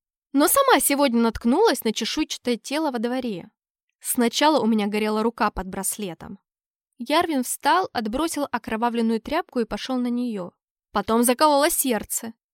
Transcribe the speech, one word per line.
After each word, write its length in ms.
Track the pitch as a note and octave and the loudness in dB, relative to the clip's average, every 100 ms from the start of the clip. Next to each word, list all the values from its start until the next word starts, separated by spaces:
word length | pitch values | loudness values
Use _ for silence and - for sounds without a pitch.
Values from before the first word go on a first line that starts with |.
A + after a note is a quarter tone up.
| _ _ _ | _ _ _
Но 140 | C4+ D#4 | 2 4
сама 320 | C#5 C5+ E4+ | 4 4 4
сегодня 420 | - C#4 C#4+ A#3 | 4 2 2 2
наткнулась 600 | A3+ - A#3 D4+ A4 C#4 | 0 0 0 4 4 2
на 100 | A3+ | -2
чешуйчатое 640 | A3 A3+ - D#4 - B3 A#3 | -4 -4 -4 -4 -4 -4 -4
тело 320 | - C#4+ D#4+ | -4 -2 -2
во 80 | B3 | -2
дворе. 540 | A#3+ B3+ B3 F3+ - _ _ _ _ _ | -4 -4 -4 -8 -12 _ _ _ _ _
Сначала 600 | - - A#3 - D4 D4+ | -4 0 0 2 2 4
у 60 | G#3+ | 2
меня 220 | A3 G3+ | 0 0
горела 340 | G#3 G#3+ G#3+ | -2 -2 0
рука 300 | A3 - G#3 | -2 0 -2
под 160 | - F#3 | -4 -8
браслетом. 720 | G3 F#3+ - G3 D#3+ - G3 _ _ _ _ _ - | -6 -6 -6 -8 -10 -16 -18 _ _ _ _ _ -12
Ярвин 460 | A#3+ D#4 F4 C#4 | 0 0 2 -2
встал, 460 | B3 - C#4+ E4+ F#4+ | -2 -2 0 2 0
отбросил 540 | - G#3+ B3+ E4 D4 C#4 | -4 -4 -2 -2 -4 -4
окровавленную 680 | A#3+ - A3 A#3 A#3 A3+ A3+ | -6 -6 -4 -2 0 0 -2
тряпку 380 | - D#4 - B3+ | -2 -4 -2 -4
и 60 | A3 | -4
пошёл 320 | G#3 - B3+ | -6 -4 -4
на 100 | B3 | -2
неё. 440 | A#3+ B3 G#3 E3+ - _ _ _ | -4 -4 -8 -10 -16 _ _ _
Потом 300 | G#3+ G3+ A3+ | -4 0 2
закололо 460 | B3 B3 D4+ C#4 D#4 | 4 4 4 6 4
сердце, 640 | - C4+ G#3+ G#3 - A3+ - _ | 2 -2 -2 -4 -8 -8 -14 _